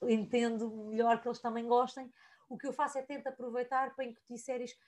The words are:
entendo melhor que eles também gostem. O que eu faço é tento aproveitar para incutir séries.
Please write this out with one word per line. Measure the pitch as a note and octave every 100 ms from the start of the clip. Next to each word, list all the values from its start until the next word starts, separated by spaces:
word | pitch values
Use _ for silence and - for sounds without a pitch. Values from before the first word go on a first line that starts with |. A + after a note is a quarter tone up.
entendo | B3 A3 G3+ A#3+ A#3 A3+ A3+ A3 G#3+
melhor | A3 A#3 A3+
que | B3
eles | A#3+
também | A#3 A3+ A#3
gostem. | A#3+ B3 C4 B3+ - - _ -
O | A#3+
que | C#4
eu |
faço | - C#4+ C4+
é |
tento | C4+ C#4+ C4+
aproveitar | C4 A#3+ A#3+ B3 C4 C4 B3+
para | B3
incutir | A#3 - A#3
séries. | - B3 B3 -